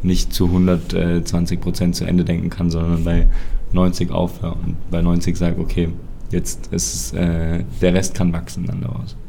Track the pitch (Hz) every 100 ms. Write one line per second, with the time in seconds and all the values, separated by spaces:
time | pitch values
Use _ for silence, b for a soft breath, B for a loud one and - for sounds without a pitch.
0 | 90 90 - - 90 90 90 87 82 90
1 | 85 87 80 87 85 87 - 85 90 85
2 | 87 87 87 85 87 - 87 82 82 82
3 | 82 85 82 B B B - 90 90 90
4 | 85 85 87 - 85 82 87 85 - 85
5 | 85 87 87 82 87 85 87 - 82 82
6 | - - - 90 78 - - 90 - -
7 | - - 87 82 82 82 85 - 90 90
8 | 92 - 87 85 82 - 87 92 - -
9 | - -